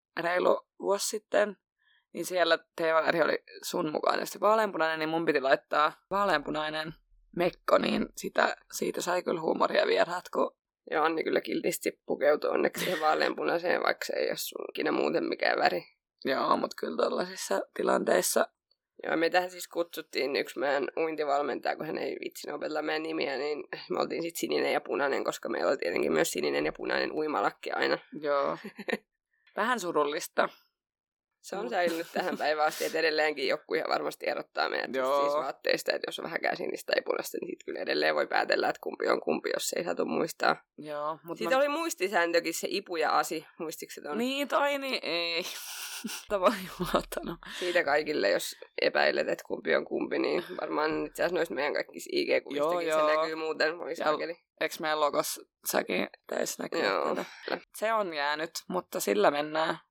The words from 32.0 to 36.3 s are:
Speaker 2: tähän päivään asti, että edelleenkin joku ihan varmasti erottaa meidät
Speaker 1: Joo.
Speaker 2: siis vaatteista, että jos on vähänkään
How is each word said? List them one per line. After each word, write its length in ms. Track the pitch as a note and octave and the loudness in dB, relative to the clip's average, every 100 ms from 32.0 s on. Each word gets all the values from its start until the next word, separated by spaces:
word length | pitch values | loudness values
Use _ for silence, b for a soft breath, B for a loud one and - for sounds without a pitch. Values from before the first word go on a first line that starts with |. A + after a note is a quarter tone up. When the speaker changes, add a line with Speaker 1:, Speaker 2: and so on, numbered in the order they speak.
| E3+ | -4
Speaker 2:
tähän 240 | - F3+ - | -4 -2 0
päivään 300 | C#3+ D#3 D3+ | 0 2 2
asti, 180 | - D#3 | 2 0
että 140 | D#3+ | 2
edelleenkin 480 | D#3+ D3+ D#3 C#3+ C3+ | 2 4 2 2 0
joku 260 | D3+ - | 0 0
ihan 160 | D#3+ - | -2 2
varmasti 400 | D3+ C#3+ - - | 0 0 -2 -2
erottaa 400 | - - - D#2 | -2 -4 -2 0
meidät 260 | - - C3 | 0 -2 0
Speaker 1:
Joo. 260 | C3 C#3+ | 2 4
Speaker 2:
siis 120 | C#3+ | 4
vaatteista, 580 | D3 D3 - - - - | 2 -2 -2 2 2 2
että 160 | - - | -2 -2
jos 120 | - | -6
on 40 | |
vähänkään 320 | - | -4